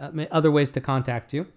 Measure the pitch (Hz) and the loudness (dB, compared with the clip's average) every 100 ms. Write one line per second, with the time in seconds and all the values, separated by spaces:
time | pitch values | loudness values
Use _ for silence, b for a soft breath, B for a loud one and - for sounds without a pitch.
0 | 143 156 151 160 156 147 139 139 131 135 | -10 -8 -2 2 4 4 2 -2 -2 -2
1 | 127 120 - 143 185 | -2 -6 -6 -8 -8